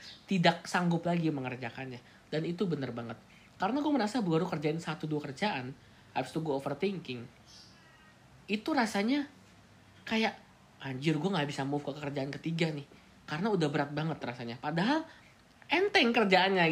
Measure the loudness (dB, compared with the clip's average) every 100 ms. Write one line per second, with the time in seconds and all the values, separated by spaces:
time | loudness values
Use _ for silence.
0 | -18 -12 -2 4 4 4 0 0 2 2
1 | 2 2 2 0 -4 -6 -8 -8 -10 -12
2 | -16 -20 -6 -4 -2 -2 -2 -2 -4 -6
3 | -8 -10 -16 -20 -20 -4 0 0 2 2
4 | 2 0 2 2 2 0 0 -2 -4 -6
5 | -4 -4 -4 -4 -2 -2 -6 -12 -18 -20
6 | -8 -6 -4 -2 0 0 -2 -2 -2 -2
7 | -8 -10 -12 -18 -20 -20 -20 -20 -20 -20
8 | -20 -20 -20 -16 -6 -4 0 0 2 2
9 | 2 2 -2 -10 -20 -20 -20 -20 -20 -16
10 | -4 0 0 -2 -16 -20 -20 -12 -8 -4
11 | 0 0 0 0 -2 -2 -2 -2 -4 -6
12 | -6 -4 -4 -6 -4 0 0 -2 -10 -18
13 | -20 -20 -8 -2 0 2 2 0 -2 -2
14 | -2 -4 -6 -8 -8 -6 -4 0 2 2
15 | -2 -12 -20 -20 -20 -18 -2 0 4 4
16 | 4 4 6 6 6 6 4